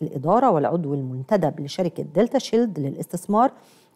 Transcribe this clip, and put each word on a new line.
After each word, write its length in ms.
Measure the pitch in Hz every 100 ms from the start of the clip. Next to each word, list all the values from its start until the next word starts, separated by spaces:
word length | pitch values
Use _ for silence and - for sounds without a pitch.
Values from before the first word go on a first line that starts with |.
الإدارة 480 | 156 131 143 220 262
والعضو 440 | 160 131 175 147
المنتدب 640 | 143 127 127 131 208 156 139
لشركة 440 | 143 - 175 -
دلتا 360 | 147 151 233 262
شيلد 400 | - 226 240 151
للاستثمار، 720 | 139 135 156 180 - 208 262 - - _ _